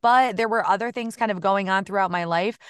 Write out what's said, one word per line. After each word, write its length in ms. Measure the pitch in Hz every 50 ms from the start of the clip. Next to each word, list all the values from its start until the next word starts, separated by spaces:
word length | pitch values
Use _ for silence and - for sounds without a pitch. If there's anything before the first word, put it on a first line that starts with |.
But 340 | - 233 247 254 262 247 196
there 140 | 185 226 220
were 180 | 226 226 156
other 240 | 156 190 190 226 240
things 240 | - 247 233 226 220
kind 160 | - 233 214
of 80 | 202 180
going 300 | 160 190 196 202 196 185
on 160 | 190 196 190
throughout 260 | 185 196 202 190 175
my 140 | 175 175 170
life 320 | 170 170 170 185 220 226 - -